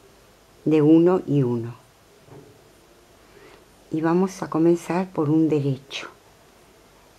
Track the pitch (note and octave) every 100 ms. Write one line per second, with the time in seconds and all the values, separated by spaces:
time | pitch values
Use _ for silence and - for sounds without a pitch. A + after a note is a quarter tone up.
0 | _ _ _ _ _ _ - D#3 D3 D#3+
1 | E3+ F#3 - C#3+ B2 A#2+ A#2 A#2+ _ _
2 | _ _ - - - - _ _ _ _
3 | _ _ _ - - - _ _ _ D#3+
4 | D#3+ F3 F#3+ F#3 D3+ D#3 E3 E3+ - E3+
5 | F#3 F3+ D3 D#3 D#3 D3+ C#3 C3 - -
6 | - - _ _ _ _ _ _ _ _
7 | _